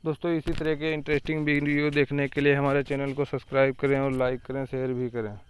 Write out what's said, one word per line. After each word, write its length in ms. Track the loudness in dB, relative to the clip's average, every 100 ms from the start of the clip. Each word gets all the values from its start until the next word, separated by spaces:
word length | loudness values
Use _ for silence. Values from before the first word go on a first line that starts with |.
दोस्तों, 280 | -4 -4 -2
इसी 200 | 0 0
तरह 220 | -2 -2
के 180 | -2 -2
interesting 520 | -4 0 -2 0 -2
video 460 | 2 2 2 2 2
देखने 380 | 2 2 0 -2
के 120 | 2
लिए 140 | 4
हमारे 280 | 4 4 2
चैनल 300 | 0 -2 -2
को 120 | -2
subscribe 500 | -4 -4 -2 2 2
करें 260 | 2 2 2
और 120 | 2
लाइक 280 | 0 0 -2
करें, 260 | -6 -6 -4
share 260 | -4 -2
भी 180 | -2 -4
करें। 280 | -4 -6 -8